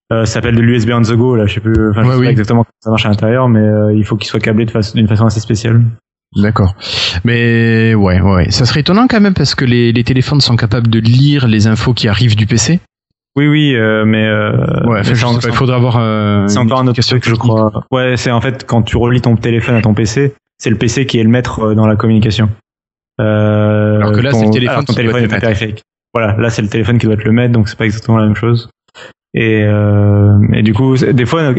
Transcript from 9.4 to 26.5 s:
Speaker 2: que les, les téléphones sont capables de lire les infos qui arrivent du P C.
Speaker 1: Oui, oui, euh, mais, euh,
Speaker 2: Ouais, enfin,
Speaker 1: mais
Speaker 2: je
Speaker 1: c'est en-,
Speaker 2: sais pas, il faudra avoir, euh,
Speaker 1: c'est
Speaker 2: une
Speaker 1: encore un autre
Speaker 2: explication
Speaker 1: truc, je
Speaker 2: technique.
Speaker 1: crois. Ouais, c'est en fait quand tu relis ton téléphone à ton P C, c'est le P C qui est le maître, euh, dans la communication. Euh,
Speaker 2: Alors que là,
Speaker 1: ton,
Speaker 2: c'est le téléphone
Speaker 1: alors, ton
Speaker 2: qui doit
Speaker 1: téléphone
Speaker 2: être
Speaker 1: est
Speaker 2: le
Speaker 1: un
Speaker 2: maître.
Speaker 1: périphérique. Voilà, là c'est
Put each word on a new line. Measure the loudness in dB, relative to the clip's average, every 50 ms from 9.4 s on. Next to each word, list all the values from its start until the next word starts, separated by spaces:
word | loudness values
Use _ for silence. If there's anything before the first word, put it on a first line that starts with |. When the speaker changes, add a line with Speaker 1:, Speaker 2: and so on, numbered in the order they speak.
| -2 -2 -2
Speaker 2:
que | -2 0
les, | 0 2 2 2 2
les | 2 0 0
téléphones | 0 0 0 0 0 0 0
sont | 2 2 0
capables | 0 0 0 0 0 0 0
de | 0 2
lire | 2 2 2 4 4 2 2 2 2 2
les | 2 2 2
infos | 2 0 0 0 -2 -2
qui | 0 0 -2
arrivent | 0 0 0 0 2
du | 0 0
P | 0 0 0
C. | 0 0 0 -2 -4 _ _ _ _ _ _ _ _ _ _ -2
Speaker 1:
Oui, | 0 2
oui, | 2 2 0 0 0
euh, | 0 0 0 0 0 0
mais, | 0 2 0 0 0
euh, | 0 0 -2 -2 -2 -2 -2 -2 -2 -2 -2
Speaker 2:
Ouais, | 0 0 -2
enfin, | 0 0
Speaker 1:
mais | -2
Speaker 2:
je |
Speaker 1:
c'est | 0 0
en-, | 0 -2 -2
Speaker 2:
sais | -2 -2
pas, | -2
il | -2
faudra | -2 0 0 0
avoir, | 0 0 0 0
euh, | -2 -2 -2 -2 0 0 0 0 0 0
Speaker 1:
c'est | 0 0
Speaker 2:
une | 0 0
Speaker 1:
encore | 0 0
un | 0 0
autre | 0 -2
Speaker 2:
explication | -2 -2 -2 -2
Speaker 1:
truc, | -2
je | -2
Speaker 2:
technique. | -2 -2 0 0 0 0 0 -2
Speaker 1:
crois. | -2 -6 -6 -4
Ouais, | -4 -2 -2 -2 -2 -2
c'est | -2 -2
en | -2 -2
fait | -2 -4 -6 -6 -6 -4
quand | -2 -2 -2
tu | 0 -2 -2
relis | 0 0 0 0
ton | 0 0 0
téléphone | 0 0 -2 -2 -2 0 0 0
à | 0
ton | 0 0 0
P | 0 -2
C, | -2 -2 -2 -2 -2 -4 -8 _ _ _ _
c'est | -4 -4
le | -2 -2
P | -2 -2
C | -2 -2 -2 -2
qui | 0 0
est | 2
le | 2
maître, | 2 2 0 -2 -4 -4
euh, | -2 -2 0
dans | 2 2 2
la | 2
communication. | 0 0 2 2 2 2 0 0 0 -2 -2 -2 -6 _ _ _ _ _ _ _ _ _ _ _ -4
Euh, | -2 -2 0 0 0 0 0 0 0 0 0 0 0 0 0 0
Speaker 2:
Alors | 0 0
que | 0 0
là, | 0 0
Speaker 1:
ton, | 0 2
Speaker 2:
c'est | 2
le | 2
téléphone | 2 2 0 0 -2
Speaker 1:
alors, | -2 -2
ton | -2 -2
Speaker 2:
qui | -2 0
doit | 0 0
Speaker 1:
téléphone | 0 -2
Speaker 2:
être |
Speaker 1:
est | -2
Speaker 2:
le |
Speaker 1:
un | -2
Speaker 2:
maître. | -2 -2 -2
Speaker 1:
périphérique. | -2 -2 -4 -6 -8 -10 -14 _ _ _ _ _ -4
Voilà, | -2 -2 0 0 0
là | -2
c'est | -2